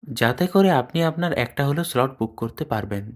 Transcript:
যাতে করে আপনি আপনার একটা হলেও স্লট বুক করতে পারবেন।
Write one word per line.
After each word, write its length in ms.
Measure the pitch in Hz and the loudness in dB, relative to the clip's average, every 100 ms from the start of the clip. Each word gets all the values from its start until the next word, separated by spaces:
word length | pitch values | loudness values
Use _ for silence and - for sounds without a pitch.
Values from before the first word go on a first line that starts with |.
| - | -10
যাতে 340 | 117 117 123 180 | 0 0 2 2
করে 220 | 196 196 | 4 6
আপনি 280 | 151 120 165 | 4 2 0
আপনার 280 | 165 160 175 - | 0 0 -2 -2
একটা 240 | 120 - 143 | -4 -2 -2
হলেও 200 | 147 165 | 0 -2
স্লট 260 | 127 131 131 | 0 0 0
বুক 160 | 113 - | -6 -4
করতে 280 | 113 - - | -8 -6 -4
পারবেন। 380 | 110 101 101 104 | -4 -4 -6 -8